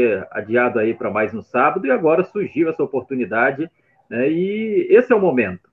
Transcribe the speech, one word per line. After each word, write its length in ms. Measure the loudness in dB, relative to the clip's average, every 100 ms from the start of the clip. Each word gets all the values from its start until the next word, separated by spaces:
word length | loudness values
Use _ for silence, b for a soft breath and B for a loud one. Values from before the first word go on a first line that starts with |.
| 2 0 -4
adiado 480 | -10 -2 0 2 0
aí 160 | -2
pra 160 | -2 -4
mais 240 | -2 -2
um 80 | -6
sábado 440 | -6 0 0 0 0
e 40 |
agora 320 | 0 2 2
surgiu 460 | 0 -4 -4 -2 -2
essa 160 | -2
oportunidade, 840 | -4 -4 -6 -6 -4 0 0 -2 -8 _ _ _ -10
né? 220 | -2 -2
E 560 | 0 -2 -4 -4 -2 4
esse 220 | 4 6
é 40 | 2
o 40 |
momento, 480 | 2 2 0 -4 _